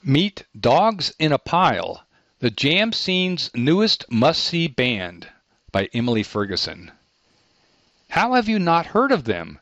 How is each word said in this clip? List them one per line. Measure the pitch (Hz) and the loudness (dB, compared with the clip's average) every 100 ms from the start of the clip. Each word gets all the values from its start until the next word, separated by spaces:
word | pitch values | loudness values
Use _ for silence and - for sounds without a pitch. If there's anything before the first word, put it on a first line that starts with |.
Meet | - 139 202 - - 110 | 2 2 2 -4 -20 -4
Dogs | 117 139 214 208 147 - | 2 4 2 0 -8 -2
in | 156 | 0
a | 143 | 0
Pile, | - 170 180 101 87 - _ _ _ _ | 0 0 2 0 -4 -10 _ _ _ _
the | 120 | -4
jam | 107 139 175 220 | 0 0 2 0
scene's | 214 - 185 185 180 - | -2 -2 0 0 -2 -6
newest | - 123 175 220 - - | -2 2 2 2 0 -2
must-see | 117 127 160 - 170 165 | 2 2 2 -2 -2 -2
band, | 127 127 110 90 87 - _ _ _ - | 0 -2 -2 -6 -12 -20 _ _ _ -6
by | 98 98 | -4 -2
Emily | 120 120 113 | -2 0 0
Ferguson. | 101 107 101 90 - 80 - _ _ _ _ _ _ _ _ _ _ _ _ | -2 -4 -4 -4 -6 -10 -20 _ _ _ _ _ _ _ _ _ _ _ _
How | - 226 | -2 2
have | 254 220 | 2 2
you | 220 | 0
not | 170 170 165 | 2 2 2
heard | 202 269 | 0 2
of | 240 | 2
them? | 113 92 82 80 | 0 -4 -4 -16